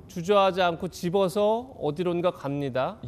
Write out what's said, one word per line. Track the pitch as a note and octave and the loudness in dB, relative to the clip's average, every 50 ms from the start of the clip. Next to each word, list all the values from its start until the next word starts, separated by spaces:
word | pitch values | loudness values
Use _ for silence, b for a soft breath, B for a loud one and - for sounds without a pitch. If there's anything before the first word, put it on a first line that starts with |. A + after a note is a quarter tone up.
| - | -18
주저하지 | - - F3+ E3 F3+ G#3 G3+ G3 F#3+ F3 F#3+ F3+ | -14 -10 -6 0 4 4 6 6 4 4 2 2
않고 | F3 E3+ D3+ G3 | 2 0 -2 -6
집어서 | E3+ - - - F3+ E3 G3 G3 F3 D3+ G#3 G#3 G#3 A3 A#3 B3 C4 - - | -8 -8 -6 -4 0 2 2 2 2 2 2 2 2 2 0 -2 -8 -10 -4
어디론가 | - D3+ D3 E3 F3+ F3 F3 F3 E3+ F3+ | -4 -2 -2 0 -2 0 0 0 0 0
갑니다. | F3 - - C#3 C#3+ C#3+ C#3+ C3+ A#2+ B2+ C3 E3+ G#3 - - | -2 -2 -6 -6 -4 -4 -4 -2 -2 -2 -2 -2 -4 -8 -8